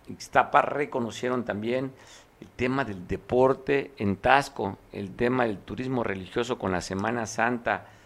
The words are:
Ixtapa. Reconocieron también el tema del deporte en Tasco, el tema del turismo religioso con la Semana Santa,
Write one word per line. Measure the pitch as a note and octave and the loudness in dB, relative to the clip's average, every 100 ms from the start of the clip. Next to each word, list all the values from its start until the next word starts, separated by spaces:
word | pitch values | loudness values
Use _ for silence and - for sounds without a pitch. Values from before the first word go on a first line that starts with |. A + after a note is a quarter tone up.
| - | -16
Ixtapa. | - - C#3 - C#3+ | -16 0 2 4 4
Reconocieron | - C#3 D3 C3 A2+ G#2+ B2+ B2+ | 2 -2 -4 -4 -4 -4 -2 -2
también | A2+ G#2 A2 B2+ C3 - - - - - | -2 -4 -2 -2 -4 -10 -20 -20 -20 -20
el | - | -14
tema | - B2 C3+ | -4 -2 0
del | A#2 F#2+ F2+ | -2 -6 -6
deporte | F#2+ - B2 C3 C3 - C#3 - - | -6 0 4 6 4 2 0 0 -2
en | G2+ F#2 | -2 2
Tasco, | B2 C3+ C#3 - G2 G2+ - | 6 6 4 -4 -6 -6 -12
el | G2+ G2 | -10 -8
tema | - A#2+ B2+ A#2 | 0 2 2 0
del | F#2 | -2
turismo | - G#2 B2+ B2+ | -8 -8 -4 -2
religioso | G#2+ F#2+ F#2 A#2+ A#2+ A#2 | -2 -4 -4 -4 -2 -2
con | G2 | -2
la | F2+ | -2
Semana | - F#2+ G#2+ A#2+ | -2 -2 -2 -2
Santa, | A2 - A2+ B2 A#2+ F#2+ - - | -4 0 0 0 -2 -2 -4 -20